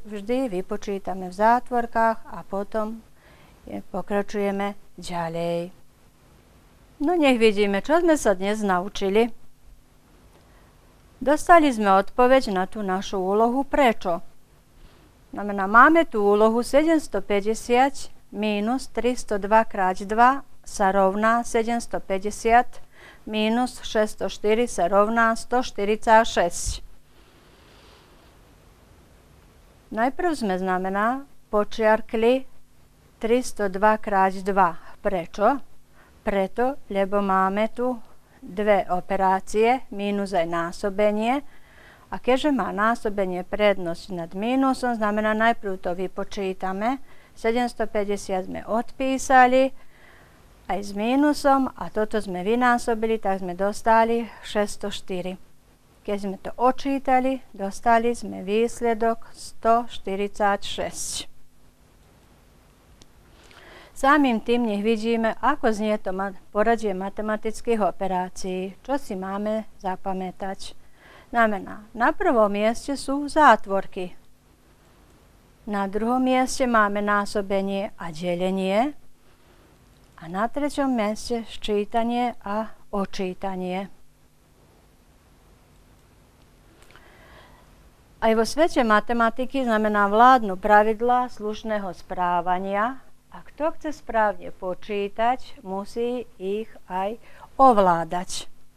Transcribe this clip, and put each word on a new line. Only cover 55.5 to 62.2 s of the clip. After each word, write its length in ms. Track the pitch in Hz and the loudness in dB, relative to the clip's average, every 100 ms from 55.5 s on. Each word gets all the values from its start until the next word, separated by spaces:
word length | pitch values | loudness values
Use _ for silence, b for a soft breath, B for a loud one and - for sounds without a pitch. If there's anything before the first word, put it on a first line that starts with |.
| - _ _ _ _ - | -20 _ _ _ _ -6
Keď 100 | 202 | -4
sme 140 | 196 190 | -4 -8
to 160 | - - | -10 0
odčítali, 880 | 247 254 277 269 269 254 262 262 - | 2 2 -2 -2 0 2 2 -2 -8
dostali 640 | 202 196 - 240 233 233 233 | -10 -8 -2 2 2 2 -2
sme 240 | 196 196 | -8 -10
výsledok 880 | 185 214 233 - 233 226 226 226 - - | -4 0 0 -2 -2 0 0 -2 -6 -16
sto 480 | - - 226 233 240 | -16 -4 2 2 0
štyridsaťšesť. 1400 | - - 196 202 - 202 202 - - 170 - - - - - - - - _ _ _ _ _ | -6 -6 -4 -4 -2 0 0 -2 -6 -6 -8 -8 -8 -10 -14 -18 -20 -20 _ _ _ _ _